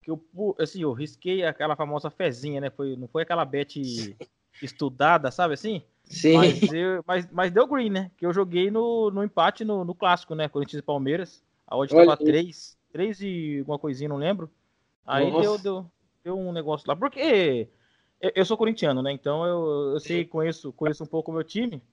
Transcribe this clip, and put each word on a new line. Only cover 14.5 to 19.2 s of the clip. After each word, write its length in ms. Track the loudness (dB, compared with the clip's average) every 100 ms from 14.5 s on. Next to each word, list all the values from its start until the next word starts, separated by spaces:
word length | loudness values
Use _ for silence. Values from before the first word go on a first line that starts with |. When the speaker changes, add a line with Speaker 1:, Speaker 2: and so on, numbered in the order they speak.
| _ _ _ _ _ -4
Speaker 1:
Aí 240 | 0 2
Speaker 2:
Nossa. 100 | 4
Speaker 1:
deu, 160 | 2 0
deu, 280 | -4 -6 -8 _ _ _
deu 160 | -8 -6
um 140 | -4
negócio 340 | -6 -4 -4 -2
lá. 80 | -2
Porque 720 | -2 -2 2 4 4 0 -4 _ _ _ _ _
eu, 120 | -2
eu 100 | 2
sou 120 | 0 2
corintiano, 460 | 0 0 0 0
né? 100 | -2
Então 320 | -4